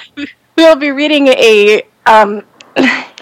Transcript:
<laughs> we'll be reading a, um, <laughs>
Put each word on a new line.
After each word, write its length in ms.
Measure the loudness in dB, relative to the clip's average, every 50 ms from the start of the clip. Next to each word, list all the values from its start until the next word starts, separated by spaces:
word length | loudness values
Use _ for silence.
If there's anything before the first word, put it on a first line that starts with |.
| -20 _ -16
<laughs> 380 | -16 -16 -16 -16 _ _ _ -2
we'll 180 | 2 2 2 2
be 140 | 2 -2 -6
reading 360 | -4 -4 -4 -2 -2 0 0
a, 560 | 0 0 2 2 2 2 2 2 2 0 -2 -4 _ _ _ -2
um, 380 | 2 2 2 2 0 -4 -12 -14 _ _ _
<laughs> 160 | -20 _ -6 -4 -2 -2 -2 -6 -10 -16 _ -20